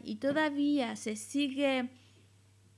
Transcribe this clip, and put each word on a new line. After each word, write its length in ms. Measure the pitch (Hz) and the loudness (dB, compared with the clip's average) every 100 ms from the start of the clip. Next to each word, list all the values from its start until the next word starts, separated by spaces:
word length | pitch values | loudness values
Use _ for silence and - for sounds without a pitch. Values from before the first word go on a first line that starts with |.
y 140 | - 214 | -8 -2
todavía 800 | 269 294 311 285 285 294 233 214 | 0 2 2 2 2 2 0 -4
se 200 | 220 214 | -6 -6
sigue 760 | - 277 285 269 277 262 247 - - - - - - _ - | -4 -2 0 2 2 2 -2 -8 -20 -20 -20 -20 -20 _ -20